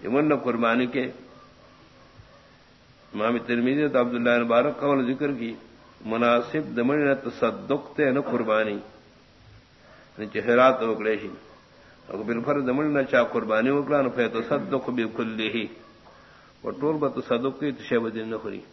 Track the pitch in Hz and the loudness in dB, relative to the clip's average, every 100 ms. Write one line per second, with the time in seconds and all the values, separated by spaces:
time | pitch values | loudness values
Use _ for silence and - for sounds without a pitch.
0 | 95 127 151 143 127 117 117 117 123 131 | 0 0 2 2 0 0 2 2 0 -2
1 | 127 - - - - - - - - - | -6 -8 -20 -20 -20 -20 -20 -20 -20 -20
2 | - - - - - - - - _ - | -20 -20 -20 -20 -20 -20 -20 -20 _ -20
3 | - 104 107 120 117 120 123 139 151 127 | -14 -4 0 0 0 0 2 2 2 2
4 | 120 120 120 120 117 117 135 - 143 139 | 0 2 2 2 4 4 4 0 0 2
5 | 123 131 143 135 117 110 - - - - | 2 -2 -2 -4 -6 -10 -16 -20 -20 -16
6 | 110 113 120 120 120 156 147 120 120 147 | -6 0 4 4 2 -4 -4 0 0 2
7 | 143 135 117 117 117 101 98 143 - - | 2 0 -2 0 0 0 -2 -2 -2 0
8 | 147 131 139 120 110 107 107 101 - - | 2 2 0 -2 2 2 2 -2 -8 -20
9 | - - - - - - _ _ - - | -20 -20 -20 -20 -20 -20 _ _ -20 -20
10 | - - 107 107 107 120 131 123 113 107 | -20 -12 -8 -6 2 6 6 6 0 -2
11 | 107 107 98 - - - - - - - | 0 -2 -4 -14 -20 -20 -20 -20 -20 -20
12 | - 98 107 117 120 147 127 127 151 147 | -12 -10 -4 -4 0 -2 0 0 0 0
13 | 131 123 117 120 107 110 123 143 135 147 | 2 2 2 0 0 2 2 2 2 2
14 | 131 123 113 113 113 143 98 135 127 123 | 0 0 -2 0 -2 -2 -2 -4 -2 -2
15 | 110 113 113 110 110 113 104 - - - | -2 -2 -6 -2 -4 -4 -6 -12 -20 -20
16 | - - - - - - - 101 143 156 | -20 -20 -20 -20 -20 -12 -10 -4 -2 0
17 | 143 131 123 120 131 135 147 127 - 120 | -2 -2 -2 0 0 -4 -6 -6 -2 0
18 | 113 110 110 110 107 98 - | 0 -6 -6 -8 -8 -10 -14